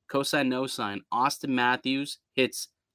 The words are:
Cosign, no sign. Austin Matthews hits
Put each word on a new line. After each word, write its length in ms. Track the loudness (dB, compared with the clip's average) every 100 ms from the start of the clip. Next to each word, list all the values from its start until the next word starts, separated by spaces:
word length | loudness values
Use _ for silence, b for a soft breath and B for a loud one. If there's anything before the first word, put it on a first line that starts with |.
| _
Cosign, 380 | -2 0 2 2
no 180 | 0 -2
sign. 360 | -4 -4 -6 -4
Austin 420 | 0 0 0 -2
Matthews 640 | 2 2 2 0 -2 -4 -10 _
hits 360 | 0 0 0 -12 _ _